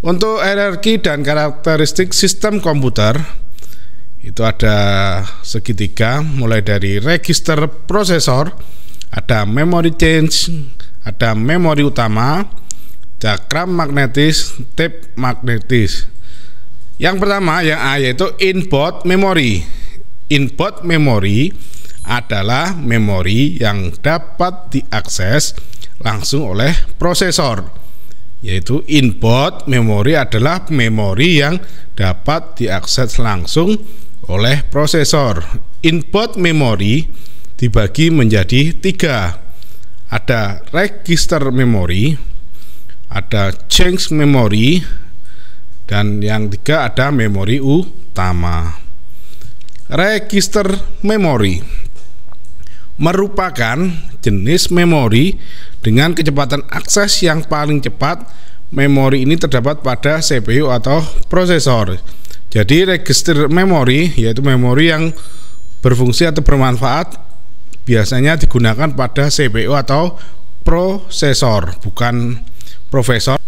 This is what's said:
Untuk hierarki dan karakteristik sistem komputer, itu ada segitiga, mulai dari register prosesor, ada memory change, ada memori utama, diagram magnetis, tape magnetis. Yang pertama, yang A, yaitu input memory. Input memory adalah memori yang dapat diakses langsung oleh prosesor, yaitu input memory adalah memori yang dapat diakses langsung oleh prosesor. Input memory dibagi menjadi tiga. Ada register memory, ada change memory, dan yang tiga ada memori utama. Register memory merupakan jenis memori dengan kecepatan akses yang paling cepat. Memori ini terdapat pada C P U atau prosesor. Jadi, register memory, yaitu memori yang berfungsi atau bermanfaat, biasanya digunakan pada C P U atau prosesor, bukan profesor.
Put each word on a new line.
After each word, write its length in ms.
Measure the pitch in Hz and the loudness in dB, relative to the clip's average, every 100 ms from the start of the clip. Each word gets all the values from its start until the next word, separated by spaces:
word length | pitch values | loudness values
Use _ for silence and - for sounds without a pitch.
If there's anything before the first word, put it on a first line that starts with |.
Untuk 400 | 165 180 220 220 | 0 0 0 -2
hierarki 560 | 190 202 202 175 208 226 | -2 -2 -2 -2 0 0
dan 240 | 170 147 | 0 -2
karakteristik 880 | 139 151 151 143 - 156 151 - 185 | -2 0 -2 -2 0 0 0 0 0
sistem 440 | - 190 - 214 208 | 0 0 0 -2 -2
komputer, 640 | 175 147 131 104 104 131 156 - - - - - - - - - - | -2 0 0 2 2 0 0 -2 0 -2 -2 -2 -2 -2 -2 -2 -2
itu 160 | - | 0
ada 800 | 110 107 110 104 101 98 98 92 92 - - | 0 2 2 4 2 2 0 0 -2 -2 -2
segitiga, 800 | 113 98 101 104 - 113 135 156 | -2 0 0 0 0 0 0 -2
mulai 400 | 139 117 113 104 | 0 0 0 0
dari 320 | 101 98 101 | 0 0 0
register 720 | 117 170 - 160 - 156 151 - - | 0 0 0 0 2 0 0 -2 -2
prosesor, 640 | 190 190 170 143 127 160 - - - - - - | 0 0 0 2 0 0 -4 -4 -2 -2 -2 -2
ada 320 | - - 113 208 | -2 0 0 0
memory 480 | 113 160 175 170 | 0 0 2 0
change, 560 | 160 160 160 156 - - 165 143 - - - 107 | 2 2 2 2 0 0 0 -2 -2 -2 -2 -2
ada 320 | 101 117 110 | 0 0 0
memori 480 | 117 170 170 147 143 | 0 2 2 2 0
utama, 640 | 127 117 107 123 160 196 - - - - - - - | 0 0 0 0 -2 -2 -2 -2 -2 -2 -2 -2 0
diagram 560 | 107 101 - 147 180 175 | 0 -2 -2 -4 -2 -2
magnetis, 800 | 151 143 135 131 151 151 - - 127 | 0 0 0 2 2 2 0 0 0
tape 400 | - 170 165 - | 0 -2 -2 -4
magnetis. 960 | - 127 123 123 117 - 123 101 - - - - - - - - - - - | -2 -2 -2 -2 -2 0 2 2 2 2 2 0 0 0 0 0 -2 -2 0
Yang 240 | 156 190 202 | 0 0 -2
pertama, 400 | 196 180 165 160 | 0 0 0 -2
yang 160 | 156 | -2
A, 160 | 131 139 | -2 0
yaitu 320 | 131 127 190 - | -2 0 -2 0
input 640 | 190 190 165 139 151 147 | 0 0 0 0 0 -2
memory. 640 | 175 185 196 180 127 98 - - - - - - - | 0 0 2 0 0 0 0 0 0 -2 -2 -2 0
Input 560 | 147 135 - 180 208 175 | 0 0 -2 -4 -4 -2
memory 640 | 165 143 110 98 101 160 - - - - - - | 0 2 2 2 2 0 0 -2 -2 -2 -2 -2
adalah 720 | 120 - 107 98 123 170 180 | -4 -2 -4 -2 -2 -2 -4
memori 800 | 135 117 104 98 90 107 143 175 | -2 0 0 0 0 2 0 0
yang 320 | 113 101 90 - | -2 -2 -4 -2
dapat 720 | 143 170 - - 180 185 - | -2 -2 -4 -2 -2 -2 -4
diakses 880 | 135 - - - - 92 139 - - - - - - | -2 -2 -2 -2 -2 0 0 0 -2 -2 -2 -2 -2
langsung 560 | 113 104 95 139 135 | -2 -4 -2 -2 -2
oleh 160 | 95 131 175 - - | 0 2 2 2 0
prosesor, 640 | 170 175 185 165 143 104 180 - - - - - - - - | 0 0 0 0 -2 -2 -4 -2 -2 -2 -2 -2 -2 -2 -2
yaitu 400 | 92 90 135 - | -2 0 0 2
input 800 | 147 127 101 110 120 151 - - | 2 2 2 2 2 0 -2 -2
memory 480 | 127 113 104 107 | 0 2 2 2
adalah 480 | 160 127 113 131 180 - | 0 0 0 0 -2 -2
memori 720 | 151 113 110 104 95 160 160 | 0 0 0 0 2 2 2
yang 160 | 143 180 - - - - | 2 -2 -4 -4 -4 -2
dapat 640 | 95 90 - 160 - - | 0 0 -2 -2 -4 -4
diakses 560 | 117 95 - - 120 - | -2 -2 -2 -2 2 4
langsung 560 | 117 101 87 - 180 214 - - - - - | 4 2 0 0 2 0 -2 -2 -2 -2 -2
oleh 320 | 92 117 139 131 | 0 2 2 2
prosesor. 720 | 143 151 170 143 156 135 90 - - - - | 2 2 2 2 2 0 0 0 0 0 0
Input 560 | 160 165 - 196 226 - | 0 0 0 0 -2 0
memory 720 | 175 156 131 104 98 127 165 - - - - - | 0 2 2 2 2 2 2 0 0 -2 -2 0
dibagi 560 | 123 113 101 - 160 | 2 2 2 2 2
menjadi 560 | 165 117 104 92 117 151 | 4 4 2 2 2 2
tiga. 720 | 165 190 - 165 123 90 - - - - - - - - | 2 0 0 0 0 -2 -2 -4 -4 -4 -2 -2 -2 -2
Ada 480 | - - 120 101 101 - | -2 0 0 0 -4 -2
register 720 | 160 202 202 - 170 - 165 135 | -2 -2 -2 0 2 4 2 0
memory, 640 | 127 123 110 87 90 123 151 - - - - - - - - - | 2 2 2 0 2 2 0 0 0 -2 -2 -2 -2 -2 -2 -2
ada 400 | 92 85 104 98 95 - | -2 0 0 0 0 0
change 480 | - 180 180 - | 4 4 4 0
memory, 880 | 151 147 139 113 107 120 175 151 - - - - - - - - - | 2 4 4 2 2 2 2 2 0 0 -2 -2 -2 -2 -2 -2 -2
dan 400 | - 104 104 104 | 0 0 0 0
yang 240 | 104 107 107 | 0 0 0
tiga 400 | 101 - 156 123 | -2 0 0 0
ada 240 | 107 135 | 0 0
memori 480 | 143 110 101 98 135 | 0 0 0 0 0
utama. 1120 | 135 151 185 - - - 92 87 87 85 82 82 - - - - - - - - - - - | 2 2 2 -2 -2 0 0 0 0 0 0 -2 -2 -2 -2 -2 -2 -2 -2 -2 -2 -2 -2
Register 720 | 143 190 214 208 202 - 214 196 190 - - | 0 0 0 0 0 0 0 0 0 0 0
memory 560 | 202 214 175 127 101 90 - - - - - - - - - - - - - - | 0 2 2 2 0 0 0 0 0 0 -2 -2 -2 -2 -2 -2 -2 -2 -2 0
merupakan 800 | 151 185 196 196 185 139 113 127 185 165 - - | 0 0 0 -2 -4 -4 -4 -2 -2 -2 -2 -2
jenis 480 | - 101 101 170 - | 0 0 2 2 2
memori 640 | 175 175 160 123 113 175 196 - - - - | 2 2 2 2 2 2 0 -2 -2 -2 0
dengan 320 | 110 113 156 170 | 2 2 2 0
kecepatan 480 | 151 143 139 143 - | 0 0 -2 -2 -2
akses 480 | - - - 202 - | -4 -2 0 2 2
yang 240 | 175 160 | 0 0
paling 400 | 156 151 147 147 | -2 -2 0 -2
cepat. 400 | 151 - 143 175 - - - - - | -2 -2 -2 -2 -6 -4 -4 -4 -2
Memori 560 | 135 143 139 135 135 131 | 0 2 4 4 2 2
ini 80 | 165 | 2
terdapat 480 | 160 127 120 151 | 2 0 0 -2
pada 400 | 135 120 143 156 | -4 -2 -2 0
C 160 | 156 135 | 0 0
P 240 | 107 120 | 2 2
U 80 | 151 | 2
atau 320 | 123 123 151 160 - - | 0 2 0 2 2 2
prosesor. 720 | 170 180 170 139 120 98 92 - - - - - | 2 2 2 2 2 0 -2 -2 -2 -2 -2 0
Jadi, 400 | 107 101 147 185 | 0 4 4 2
register 640 | 180 - 139 - 151 147 | 0 0 0 2 2 2
memory, 600 | 165 190 170 127 135 170 - | 2 2 2 2 2 2 2
yaitu 240 | 113 113 | 0 0
memori 480 | 139 131 123 127 165 | 2 2 2 2 2
yang 180 | 156 165 156 - - - - - - | 0 -2 -2 -4 -2 -2 -2 -2 0
berfungsi 460 | 127 123 123 120 170 | 2 2 2 2 0
atau 140 | 156 139 | 2 4
bermanfaat, 720 | 139 131 120 131 143 170 - - - - - - - | 4 2 0 0 -2 -4 -6 -4 -4 -4 -4 -2 -2
biasanya 560 | - 117 101 127 139 160 | 2 2 2 2 2 4
digunakan 480 | - 123 117 110 156 131 | 4 6 2 2 0 0
pada 320 | 123 - 143 | -2 0 0
C 240 | 143 139 | 2 0
P 160 | 107 104 | 0 0
U 80 | 143 | 0
atau 400 | 131 139 175 - - - - - | 0 0 0 -2 -4 -2 -2 0
prosesor, 1120 | - 170 185 202 - - 147 131 135 107 82 - | 2 4 2 -2 -4 0 0 2 2 0 0 -2
bukan 560 | 107 - 120 120 120 120 - - - - - | -2 0 0 0 -2 -2 -2 -2 -2 -2 0
profesor. 480 | 135 117 120 135 135 | 0 2 0 0 -2